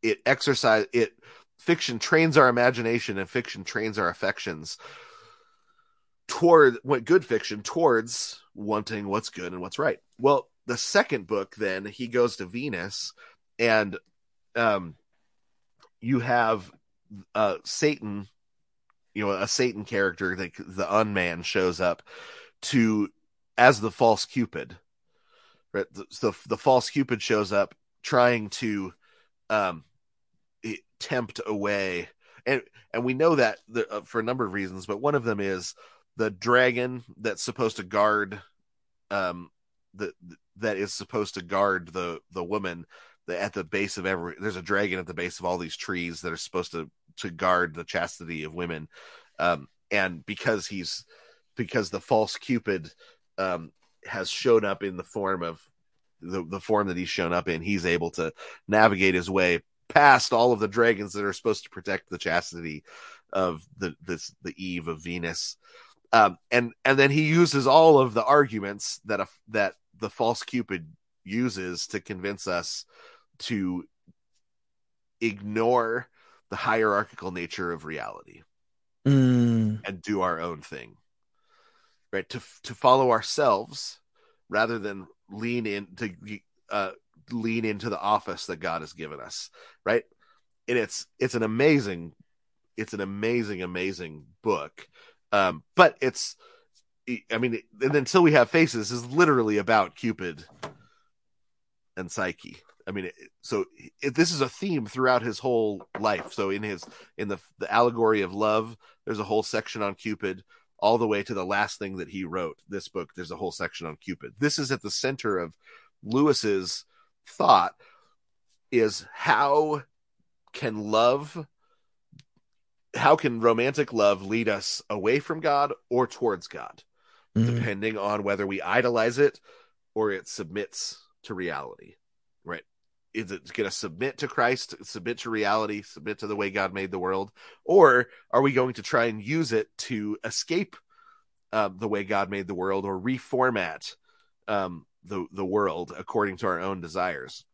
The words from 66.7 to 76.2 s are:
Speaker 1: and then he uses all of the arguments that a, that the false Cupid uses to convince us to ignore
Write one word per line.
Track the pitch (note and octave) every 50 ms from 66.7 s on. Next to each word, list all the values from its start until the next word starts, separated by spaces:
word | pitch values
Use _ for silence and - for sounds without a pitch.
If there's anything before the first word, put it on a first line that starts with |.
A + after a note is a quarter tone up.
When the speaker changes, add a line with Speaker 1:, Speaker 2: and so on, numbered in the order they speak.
| - _ _
Speaker 1:
and | C3+ C#3
then | C3+ C#3 C#3
he | C#3 D3+ D#3
uses | D3+ D#3+ E3+ F3 E3 - C#3 B2+
all | C3 C3 D#3+ E3 D#3+ D#3 C#3
of | C3 B2 G#2+
the | A2+ A2
arguments | A#2+ C#3+ D3 C#3+ B2 A2+ G#2+ G2 G2 G2+ G#2 - - - - _
that | G#2+ G#2+ G2
a, | F#2+ - - _ _ -
that | G#2+ A2 G2+ F#2 - _ _ _ _ -
the | A2 G2+
false | - - A#2 A2+ A#2 - -
Cupid | - - B2 A2+ - G2 F2 D#2+ D#2 D#2+ _ _ _ _ _ _
uses | F#2+ G2 A#2 B2 B2 F#2+ F#2+ F#2 F2+ F2+ E2 -
to | - - G2+
convince | - - G#2 F2+ F2+ G2 G2+ F#2+ -
us | G2 F2+ F2 E2+ - - - - _ _ - - - - _ _ _ _
to | _ - - B2 G#2 F#2+ F#2 F2+ F2+ E2+ _ _ _ _ _ _ _ _ _ _ _ _ _ _ _ _ _ _ _ _ _ _ _ _ _ _ _
ignore | A#2 A2+ G2+ G2+ G2+ G#2 G#2 A2 A2+ A#2 B2 B2 A#2 A2+ A2+ B2 B2+ _ _ _